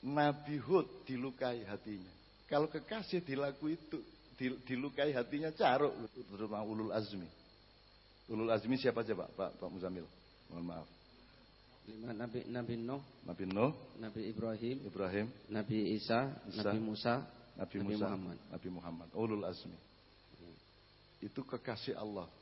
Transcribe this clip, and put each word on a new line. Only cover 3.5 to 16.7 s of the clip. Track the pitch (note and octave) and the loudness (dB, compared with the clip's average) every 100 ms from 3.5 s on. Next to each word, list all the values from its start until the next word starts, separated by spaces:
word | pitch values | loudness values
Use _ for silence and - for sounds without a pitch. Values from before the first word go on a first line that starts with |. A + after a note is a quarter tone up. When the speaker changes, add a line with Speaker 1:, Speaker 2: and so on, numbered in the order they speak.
| C3 D3+ E3 | 0 -2 -2
Speaker 1:
itu, | - D#3 G#2+ - - - | -4 -8 -8 -18 -20 -2
di-, | B2+ B2+ - | -2 -2 -2
dilukai | B2+ C#3 C#3 D3 | -2 0 2 4
hatinya, | C3 A#2+ D3 D#3+ | 4 2 0 -2
caruk, | D#3 C#3+ B2+ C#3+ - A2+ B2+ A#2+ | 4 6 8 6 2 -8 -8 -10
terutama | G2+ G#2+ G#2 G#2+ | -6 -2 -2 -2
ulul | A2 A2 | 0 2
azmi. | G2+ G#2 G2+ E2 - - - - - - - - - - | 0 0 -4 -8 -14 -20 -20 -20 -20 -20 -20 -20 -20 -4
Ulul | A2 A2+ | 0 4
azmi | A2 G#2+ C3 | 4 4 4
siapa | C3 A#2 A2 | 4 4 0
aja, | |
Pak? | G2 E2+ - | 0 -2 -2
Pak, | F#2+ - | -4 -2
Pak | F2+ | -8
Muzamil. | F#2 F#2 F#2 D#2 - - - - | -4 -4 -6 -10 -16 -20 -20 -14
Mohon | E2+ E2+ | -8 -6
maaf. | F2 D#2 - - - - - - - - - - | -8 -12 -18 -20 -20 -20 -20 -20 -20 -20 -20 -14
Speaker 2:
Lima | A2 A#2 G#2+ | -10 -6 -4
Nabi, | A#2+ A#2+ - | -2 -4 -4
Nabi | B2 A#2 A#2 | -4 -2 -2
Nuh. | A#2 C#3 C#3+ - - | -2 -4 -8 -14 -10
Speaker 1:
Nabi | F2 F#2+ | -4 0
Nuh. | G2 B2+ D#3 - - | 4 4 4 -10 -10
Speaker 2:
Nabi | A2 G#2 G#2 | -8 -4 -4
Ibrahim. | G#2+ A2+ A2 A#2 C3 G2+ | -2 -2 0 -2 -2 -6
Speaker 1:
Ibrahim. | F2+ F#2+ G2 A2 - - | -2 2 2 0 -4 -4
Speaker 2:
Nabi | G#2+ G#2+ A2 G2 | -4 2 2 4
Isa, | G#2+ - A#2 C#3 - - | 2 4 4 4 -2 -6
Speaker 1:
Isa. | G#2+ | 0
Speaker 2:
Nabi | G#2 | 2